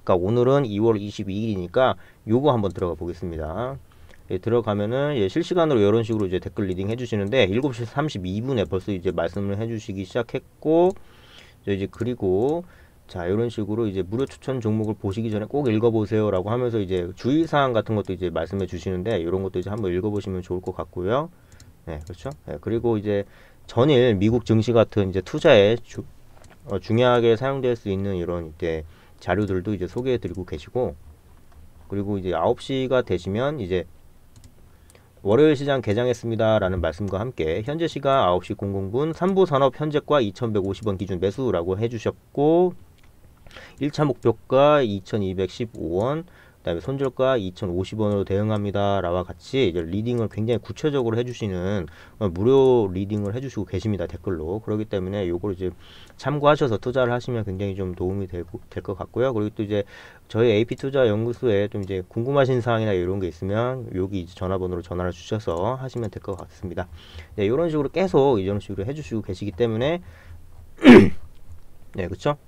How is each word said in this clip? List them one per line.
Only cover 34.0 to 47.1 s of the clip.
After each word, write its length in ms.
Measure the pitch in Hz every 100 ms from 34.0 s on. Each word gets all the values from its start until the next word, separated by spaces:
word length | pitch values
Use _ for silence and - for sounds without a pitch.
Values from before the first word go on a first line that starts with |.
| - - - - - - - - - - - -
"월요일 320 | 98 110 156
시장 260 | 143 143 135
개장했습니다"라는 1000 | 110 104 123 120 117 110 110 110 95 92
말씀과 400 | 80 78 101 95
함께 420 | 120 - 78 85
현재 220 | 110 156 165
시각 380 | - 143 135
아홉 200 | 95 90
시 100 | -
공공 360 | 104 98 98 98
분 220 | 113 156
"삼부 340 | 160 180 190 185
산업 340 | 139 135 -
현재가 400 | 151 147 - 147
이천백오십 680 | 107 92 117 107 95 98 107
원 100 | 92
기준 220 | 98 92
매수라고 580 | 92 - 127 92 85 95
해주셨고, 960 | 117 120 104 - _ - 143 170 180 175 - - - - - - - - - -
일 100 | 143
차 140 | -
목표가 800 | 147 127 120 110 - 131 143 147
이천이백십오 1120 | 123 101 - 113 95 92 95 - 117 - 80 87
원, 280 | 117 151 170 - - _
그다음에 220 | - 85
손절가 560 | 101 135 135